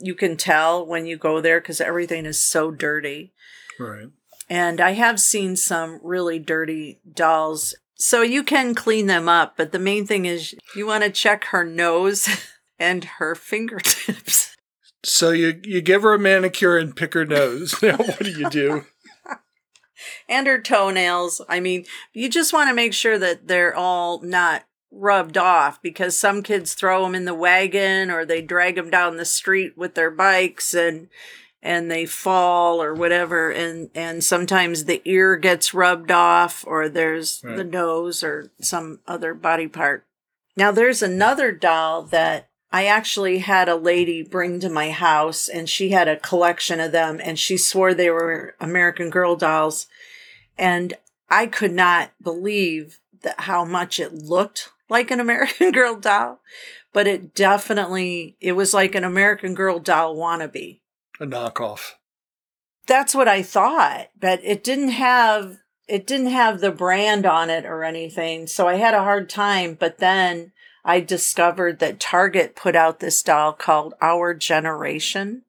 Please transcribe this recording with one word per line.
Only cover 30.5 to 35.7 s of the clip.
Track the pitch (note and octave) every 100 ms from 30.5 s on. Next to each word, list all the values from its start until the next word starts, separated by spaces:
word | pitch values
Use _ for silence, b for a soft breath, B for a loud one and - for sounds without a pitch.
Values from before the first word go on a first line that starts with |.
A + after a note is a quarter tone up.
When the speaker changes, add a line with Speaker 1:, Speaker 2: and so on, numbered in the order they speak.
| - -
Speaker 1:
and, | F3 E3+ D#3+ E3 B B B B B
and | - F3 E3+
they | E3 E3
fall | - F#3+ F#3 F3+ F3 F3 E3+
or | D3+
whatever. | D#3 E3+ F3 E3+ E3+ D#3+
And, | - E3+ E3 D#3+
and | E3 E3 E3
sometimes | - F3 F3+ F#3+ F3 E3
the | D3+ E3+
ear | E3+ F#3 F#3+ F3
gets | F#3 F3 -